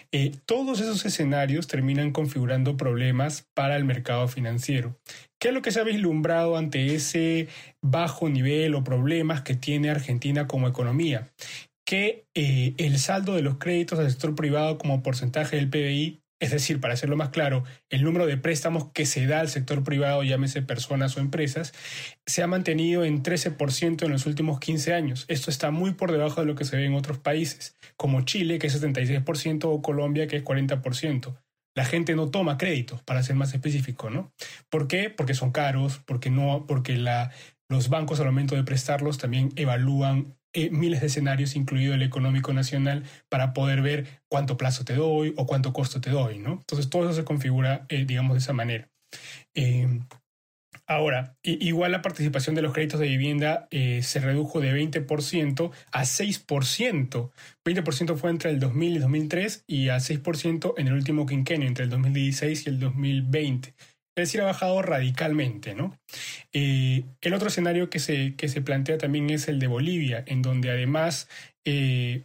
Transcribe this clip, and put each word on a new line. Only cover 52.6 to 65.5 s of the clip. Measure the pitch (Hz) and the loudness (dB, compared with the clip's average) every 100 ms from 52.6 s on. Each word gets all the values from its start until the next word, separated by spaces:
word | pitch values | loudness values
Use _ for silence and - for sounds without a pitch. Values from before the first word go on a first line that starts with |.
los | 151 | 0
créditos | 143 156 151 | 0 -2 0
de | 147 | 0
vivienda, | 131 143 147 151 160 - | 0 0 0 0 0 -2
eh, | 151 127 123 | -2 0 0
se | 123 147 | -2 0
redujo | 135 143 147 160 | 0 0 0 0
de | 135 | 0
veinte | 139 156 156 | 0 0 -2
por | 139 151 | -2 -2
ciento | 139 175 147 135 170 - - | -2 0 0 0 -2 -6 -6
a | 127 131 | -2 0
seis | - 202 190 | 0 -2 -4
por | - 143 | -4 0
ciento. | 127 - 247 165 127 123 123 - - - | 0 0 0 0 -2 -4 -6 -10 -20 -6
Veinte | 170 180 | -2 0
por | 160 | 0
ciento | 135 170 135 | 0 0 0
fue | 175 | 0
entre | 170 160 | 0 0
el | 147 | 2
dos | 131 | 2
mil | 123 170 165 | 2 2 2
y | |
dos | 131 | 2
mil | 151 151 | 2 0
tres | 175 208 - - | -2 -2 -6 -4
y | 143 131 | 0 2
a | 127 | 0
seis | 127 147 | 0 -2
por | 175 160 | -2 -2
ciento | 170 165 180 - | -2 0 -2 0
en | 135 | 2
el | |
último | 139 139 151 143 | 2 2 0 0
quinquenio, | 139 131 160 131 | 0 0 0 0
entre | 123 | 0
el | 123 | 0
dos | 123 | 2
mil | 131 | 2
dieciséis | 139 135 135 151 151 | 2 0 0 -2 -2
y | 151 | -2
el | 135 | -2
dos | 127 | 0
mil | 135 139 135 | 0 0 0
veinte. | 127 151 147 123 - - - _ _ - | 2 0 0 -2 -6 -16 -20 _ _ -4
Es | 175 | -2
decir, | 214 | 0
ha | |
bajado | 196 185 185 190 | 0 0 0 2
radicalmente, | 185 143 127 127 160 151 131 | 2 0 0 0 0 0 0